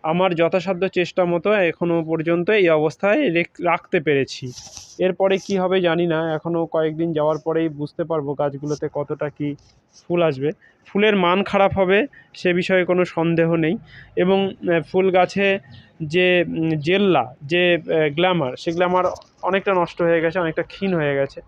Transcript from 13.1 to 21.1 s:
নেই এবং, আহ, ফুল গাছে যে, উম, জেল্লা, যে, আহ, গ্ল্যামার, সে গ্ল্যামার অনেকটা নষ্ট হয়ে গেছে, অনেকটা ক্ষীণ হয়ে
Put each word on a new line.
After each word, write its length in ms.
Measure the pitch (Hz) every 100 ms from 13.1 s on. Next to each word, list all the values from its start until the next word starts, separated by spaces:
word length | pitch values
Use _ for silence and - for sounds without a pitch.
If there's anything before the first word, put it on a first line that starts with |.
| - 165 165 165 170
নেই 220 | 160 220 - - - -
এবং, 340 | 180 196 196
আহ, 320 | - 185 170 156
ফুল 200 | 190 190
গাছে 480 | 180 180 196 196 196 - - - _
যে, 440 | 156 165 185 180 170
উম, 220 | 165 160
জেল্লা, 680 | 156 147 190 202 156 120 -
যে, 340 | 139 175 180 170
আহ, 320 | 170 165 156
গ্ল্যামার, 440 | 143 185 175 131 127
সে 160 | -
গ্ল্যামার 340 | 170 180 180 180 175 - _
অনেকটা 320 | 185 190 202
নষ্ট 280 | 190 170 -
হয়ে 200 | 170 165
গেছে, 180 | 160 175
অনেকটা 240 | 165 160
ক্ষীণ 300 | 165 - 196
হয়ে 220 | 175 147